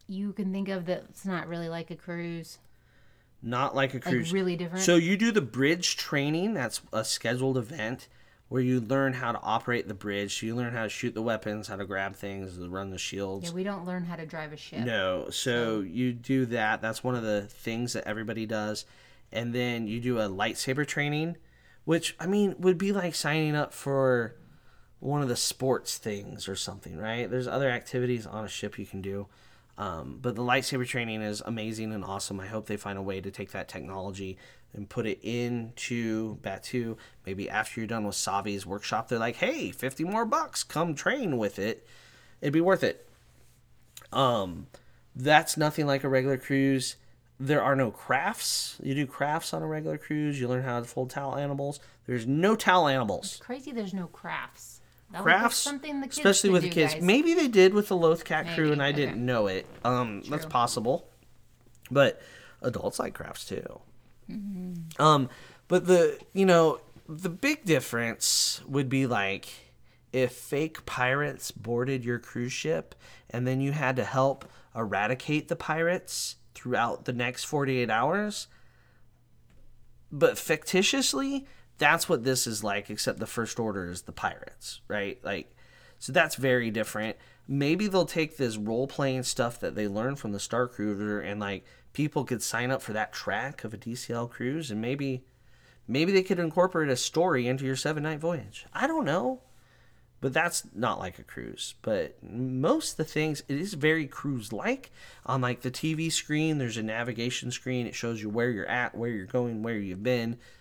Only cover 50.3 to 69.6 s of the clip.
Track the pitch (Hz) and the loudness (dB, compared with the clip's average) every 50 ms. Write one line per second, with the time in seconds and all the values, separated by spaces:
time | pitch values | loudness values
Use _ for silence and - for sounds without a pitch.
50.3 | 143 135 123 120 127 127 131 131 120 120 117 - - 120 131 127 - 143 139 135 | 0 0 0 0 0 0 0 0 -2 -2 -4 -4 -4 -4 -4 -4 -4 -4 -4 -2
51.3 | 131 139 143 143 139 139 139 143 143 - - - - _ - - 123 120 113 123 | -2 -2 -2 -2 -2 -2 -2 -4 -6 -8 -12 -20 -20 _ -8 -4 -4 -2 0 2
52.3 | 139 156 175 208 226 214 - 196 185 180 160 143 131 131 120 101 92 - - - | 2 4 6 4 4 4 4 6 6 8 8 6 4 2 2 0 -2 -2 -4 -8
53.3 | - - - - 247 277 254 302 254 233 202 185 185 190 175 - - - - 170 | -12 -12 -12 -12 -12 -10 -10 -8 -6 -6 -6 -4 -4 -6 -8 -8 -10 -12 -8 -6
54.3 | 160 139 127 - - - - - - - - - _ - - - 185 175 202 - | -6 -6 -6 -10 -12 -18 -20 -20 -20 -20 -20 -20 _ -20 -20 -14 -8 0 6 6
55.3 | 180 196 233 233 - - - 285 285 262 294 302 285 277 277 - - 302 294 196 | 6 6 6 4 2 2 0 0 -2 -4 -6 -6 -6 -6 -6 -6 -4 4 6 6
56.3 | 196 - - 196 185 175 170 180 170 170 156 147 156 160 175 180 214 277 311 330 | 6 8 6 8 6 6 6 4 4 4 4 4 4 2 4 6 6 6 6 6
57.3 | 339 359 311 254 220 190 185 190 190 208 208 - 190 175 165 160 165 170 - - | 4 4 4 6 8 10 10 10 10 6 2 2 2 4 6 6 6 4 2 -2
58.3 | 165 156 165 170 170 170 156 151 147 147 139 143 147 147 139 - - 113 123 127 | -2 -2 -2 -2 0 2 4 4 4 4 2 2 2 2 0 0 0 -2 0 2
59.3 | 123 113 104 98 92 95 - - - - - 120 123 123 123 113 101 98 - - | 2 2 2 2 0 -2 -4 -8 -12 -2 0 2 2 2 0 -2 -4 -8 -6 -6
60.3 | 151 151 160 156 - 123 120 117 - 123 107 120 143 - - - - - - - | -6 -6 -4 0 2 4 4 4 2 0 0 0 0 -2 -4 -10 -20 -20 -20 -20
61.3 | - - - - _ _ - - - - - - 127 143 139 117 - - - - | -20 -20 -20 -20 _ _ -20 -20 -20 -20 -8 0 6 6 6 6 4 0 -12 -20
62.3 | - - - - - - - 127 - - - - - - - - - - - - | -20 -20 -20 -20 -14 -6 -4 -4 -4 -2 -4 -4 -2 -2 -4 -4 -4 -8 -10 -10
63.3 | - - - - - - - - - - - - - - - - - - - - | -10 -12 -10 -8 -8 -8 -8 -10 -14 -14 -18 -20 -20 -20 -20 -20 -20 -20 -16 -12
64.3 | - 214 196 202 196 185 180 180 175 170 165 160 156 - 147 156 151 139 131 127 | -10 -8 -8 -6 -6 -6 -8 -8 -8 -8 -10 -10 -2 4 6 6 6 6 4 0
65.3 | - - - - - - _ - 180 180 170 175 180 175 165 151 - - - - | -4 -14 -20 -20 -20 -14 _ 2 2 2 6 6 6 6 6 4 2 -2 -12 -6
66.3 | - 190 196 185 175 170 160 156 - - - - - - - - 156 156 185 175 | 2 4 6 8 8 8 8 6 4 2 -6 -18 -20 -20 -14 -14 -12 -6 -6 -6
67.3 | 165 - - 285 311 - - 185 156 131 - - - 117 117 117 107 - - - | -4 0 0 0 0 0 2 4 4 4 4 0 -2 -2 -2 -2 -2 -2 0 2
68.3 | - - - - - - - - 135 143 143 127 131 135 135 120 120 104 98 98 | 2 2 2 0 -2 -4 -6 -2 -2 0 0 2 2 0 2 2 2 0 0 0
69.3 | 98 - - - - - | -2 -4 -8 -12 -18 -18